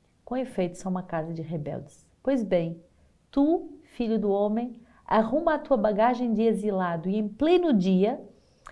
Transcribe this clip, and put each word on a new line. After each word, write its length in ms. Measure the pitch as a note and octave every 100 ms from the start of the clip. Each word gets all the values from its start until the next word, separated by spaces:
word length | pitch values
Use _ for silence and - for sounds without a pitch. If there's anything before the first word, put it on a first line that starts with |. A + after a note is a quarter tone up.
| _ _
Com 120 | - B3+
efeito, 400 | B3+ - F3+ F3
são 140 | F#3+
uma 120 | F#3
casa 300 | F3+ E3+ D#3+
de 80 | E3
rebeldes. 680 | D#3+ D#3+ D3 B2+ - - _ _
Pois 200 | - C4+
bem, 400 | G3+ F3+ E3+ E3 - _ _ _ _
tu, 480 | - D4 F4+ - -
filho 360 | - - A#3 A3
do 120 | G3+
homem, 460 | G3 G#3 G#3+ A#3+ - - _ -
arruma 480 | G#3+ A3 C4+ E4+
a 40 | D4+
tua 180 | - C4
bagagem 580 | G#3 G3+ A3+ A#3+ B3
de 80 | G#3+
exilado 640 | A3+ F#3+ G#3 F#3+ F3+ E3+ E3+
e 80 | G#3
em 120 | G#3+
pleno 440 | - D#4 F4+ F4
dia, 480 | A3+ F3+ F#3 G3+ C#4 - - _ _ -